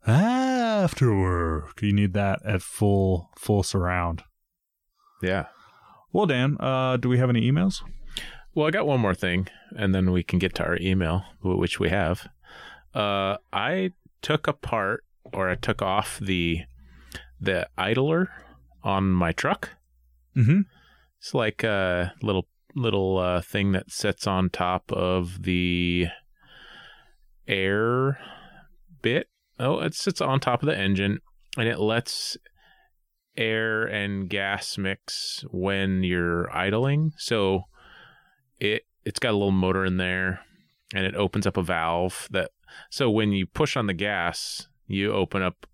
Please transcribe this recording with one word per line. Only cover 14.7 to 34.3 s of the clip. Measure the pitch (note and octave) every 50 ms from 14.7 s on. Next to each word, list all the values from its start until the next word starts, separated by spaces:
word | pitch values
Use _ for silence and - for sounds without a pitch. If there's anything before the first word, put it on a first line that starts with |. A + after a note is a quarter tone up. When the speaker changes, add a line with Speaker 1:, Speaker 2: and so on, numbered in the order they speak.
| - A2+ G2 F#2+ A2 - _ _ _ _ _ - -
Speaker 2:
or | G2 F#2+ F#2
I | F2+
took | E2+ - - A2+ -
off | G2+ F#2+ F#2 G2+ G#2+ - - -
the, | G#2 G2 F#2+ F2+ E2+ E2+ E2 E2+ F2 - - - - - - - - - - - - - - -
the | - G2 F#2 F2+ F2 - _ -
idler | F#2 G2 A2+ A#2 C3 D3+ D#3+ E3+ F#3 F#3 - - - - - - - - _ _ -
on | - G2 G2 F#2+ F#2+
my | F#2 F2+ F2 E2 E2
truck. | - - C#3 G3 - - - - _ _ _ _ _ _ _ _ _ _ _ _
Speaker 1:
Mm-hmm. | C#3 A#2+ A2 D3+ G3 G3 - _ - _ _ _ _ _ _ _ _
Speaker 2:
It's | - - -
like | D3+ A#2 G#2+ G#2+ _ -
a | A2+ G#2 G2 F#2+ F#2 F2+ F2 F2 F2+ - -
little, | - G#2+ G2 F#2+ F2 _ _ _ _ _ -
little, | C#3+ B2 A2+ G2+ G2+ F#2+ F#2+ F#2+ F#2
uh, | F2+ F2+ F2+ F2+
thing | F2+ - - G#2+ G2 G2 F#2+
that | F#2 - -
sits | - - - G#2 F#2+ - -
on | G#2+ G2 F#2 F#2 F2+
top | - - F2+ F2+ F#2 F#2 - - G#2
of | G2 F2+ F2+ F#2 F#2 F2 F2 F2+ F#2 F#2
the | F#2 F2+ F2+ F2+ F2+ F2+ F2 F2 F2 F2 F2 F2 E2 - - _ _ _ _ _ - - - - - - - - - - - - _ _ _ - _ _ _ _
air | - G2+ G2 F#2+ F#2+ G2 G#2 A2 A#2 A#2+ B2+ C3 C#3 C#3 - - - - - - - - - - _ - - - _ F3 C#3+
bit. | - - A#2+ D#3+ - _ _ _ _ _ _ _
Oh, | B2+ C3 - -
it | - - E3
sits | - - - F3+ -
on | - C#3 C3+ C3+
top | - - B2 A#2+ -
of |
the | C#3+ D#3
engine, | - G2 F#2+ G2 F#2+ G2 G2+ G2+ - _ _ _ _ _ _ -
and | - A#2 A2+
it | A#2 -
lets | G2+ G#2+ A2 A#2 A#2 - - - - - - - _ - _ _ _ _ _ _ _ _ _ _ _ _ _ _ _ _ _
air | - A2+ A2 A2 A2 A2 A2+ A2 A2 A2+
and | - G#2 G#2+ G2+ G2+ G2+ G2 F#2+
gas | F2+